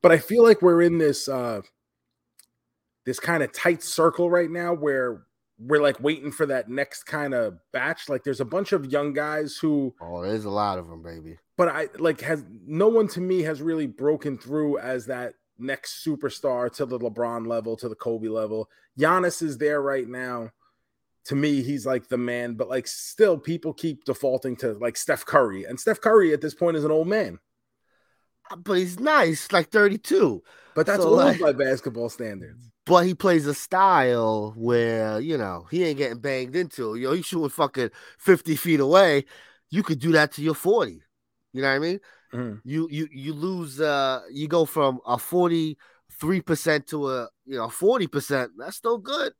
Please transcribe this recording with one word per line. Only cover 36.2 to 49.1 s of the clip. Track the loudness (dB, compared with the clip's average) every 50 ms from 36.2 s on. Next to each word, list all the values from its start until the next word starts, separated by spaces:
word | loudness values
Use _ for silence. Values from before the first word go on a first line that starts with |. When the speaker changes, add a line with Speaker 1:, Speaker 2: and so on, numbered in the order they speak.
Speaker 2:
banged | -6 -6 -4 -4 -6 -4 -4
into. | -4 -4 -4 -6 -8 -6 -6 -6
You | -4 -4 -2
know, | -2
he's | -2 -4
shooting | -4 -4 -2 -2 -4
fucking | 0 0 -2 -2 0 -4 -4 -4 _ -12 -20 -20 -20 _
fifty | 4 4 4 4 4 -2 -4
feet | -2 0 0 2 2
away. | 4 6 6 8 8 8 4 2 0 _ -16 -20 -20 -20 _ _ _ _
You | -4 -4 -2
could | -2 -2 -2
do | 0 2 4
that | 4 4 2 0
to | -4 -4
your | -4 -4
forty. | -2 0 2 2 2 2 -2 -6 -16 _ _ _ _ _ _ _ _ _ _ _
You | -2 0
know | 0
what | 0
I | 0
mean? | 0 -2 -4 -4 _ _ _ _ _ _ -10
Speaker 1:
Mm-hmm. | -8 -8 -8 -10 -12 _
Speaker 2:
You, | -6 -4 -4 -4 -4
you, | -6 -8 -8 -8
you | -10 -12 -10 -10 -8
lose, | -6 -4 -4 -4 -6 -8 -10 -6 -4
uh, | -2 0 0 0 0 -2 -2 -4 -8 -12
you | -10 -8 -6
go | 0 2 2 2
from | 2 0 0 0 0 0 -2 _
a | -4 -4 -4
forty-three | -2 -2 0 2 2 4 2 2 0 -2 -6 _ _ _ _ _ _ _ -16 -8 -2 0 0 0 2
percent | 0 -2 0 2 0 0 0 -2 -4
to | -6 -4 -4 -2
a, | -4 -4 -6 -8 _ _ _
you | -10 -6
know, | -6 -6 -6
forty | -6 0 2 2 4 4 0
percent. | -2 -2 -6 -4 -2 -2 -2 -2 -4 _
That's | -14 -14 -14 -14
still | -6 _ -2 -2 -2
good. | -4 -6